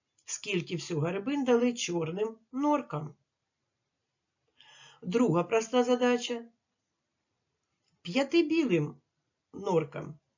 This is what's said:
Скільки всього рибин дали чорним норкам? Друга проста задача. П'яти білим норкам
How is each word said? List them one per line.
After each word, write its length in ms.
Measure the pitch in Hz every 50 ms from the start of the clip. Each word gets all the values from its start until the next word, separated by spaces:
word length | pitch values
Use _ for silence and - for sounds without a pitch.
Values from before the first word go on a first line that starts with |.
| _ _ _ _ _
Скільки 500 | - - - - 208 196 175 147 - 185
всього 360 | 156 - - 170 147 147 170
рибин 320 | 190 196 202 262 285 285 262
дали 300 | 254 240 233 247 247 240
чорним 640 | - - - 175 170 160 156 175 196 214 226 220 - _ _
норкам? 640 | - 262 285 294 294 277 240 - - 151 156 147 - _ _ _ _ _ _ _ _ _ _ _ _ _ _ _ _ _ _ _ _ _ _ _ _ _ _ _ _ - - - - - - - - _
Друга 420 | - 185 185 240 247 202 156 175 170
проста 400 | - 226 226 226 - 247 247 240
задача. 600 | 247 247 247 247 247 247 240 240 - 240 233 233 - _ _ _ _ _ _ _ _ _ _ _ _ _ _ _ _ _ _ _ _ _ _ _ _ _ _ _ _ _ _
П'яти 420 | - 175 175 262 277 277 - 339 330
білим 520 | 302 320 330 302 226 175 160 147 147 - - _ _ _ _ _ _ _ _ _ _ -
норкам 680 | - 196 202 180 160 - - - - - - 151 - _ _ _